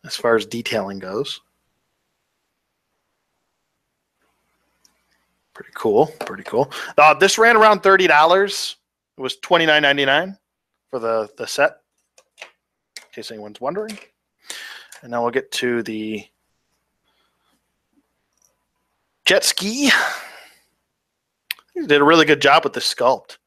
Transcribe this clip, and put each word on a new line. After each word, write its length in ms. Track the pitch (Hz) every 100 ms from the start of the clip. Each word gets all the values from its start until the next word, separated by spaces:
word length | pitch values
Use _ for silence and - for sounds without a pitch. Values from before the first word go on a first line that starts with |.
as 120 | - -
far 200 | 120 113
as 80 |
detailing 540 | 104 117 117 113 98 98
goes. 420 | 92 104 143 - _ _ _ _ _ _ _ _ _ _ _ _ _ _ _ _ _ _ _ _ _ _ _ _ _ _ _ _ _ _ _ _ _ _ _ _ _ _ _ _ _
Pretty 180 | - -
cool, 340 | - 110 104 151 - -
pretty 180 | 95
cool. 260 | - 113 139 - - -
Uh, 160 | 151
this 240 | 143 190 220
ran 180 | 226 226
around 240 | 220 202
thirty 260 | 196 190 180
dollars. 720 | 147 160 185 196 - - - _ _ _ -
It 60 |
was 140 | 127 -
twenty-nine 440 | - 170 160 151
ninety-nine 560 | 143 143 135 143 190 196 _ _ _ _ _
for 100 | 131
the, 320 | 113 113 104 -
the 100 | 98
set, 360 | - 147 - _ _ _ _ _ _
in 640 | - _ _ _ _ - _
case 180 | - 107
anyone's 300 | 113 104 107
wondering. 360 | 127 185 220 208 - _ _ _ _ - - - - -
And 100 | 123
now 100 | 120
we'll 80 | 120
get 220 | 127 131
to 320 | - 123 120
the 420 | 110 110 107 107 - _ _ _ _ _ _ _ _ _ _ _ _ _ _ _ _ _ _ _ _ _ _ _ _ _ _ _ _ _
jet 200 | - 190
ski. 480 | - - 196 247 277 - - - - - - _ _ _ _ _ _ _ _ _ _ - _ 359
They 100 | 277
did 140 | 147
a 40 |
really 200 | 143 165
good 180 | 151 139
job 220 | 139 156
with 80 | 143
the 80 | 123
sculpt. 560 | - - 123 127 - -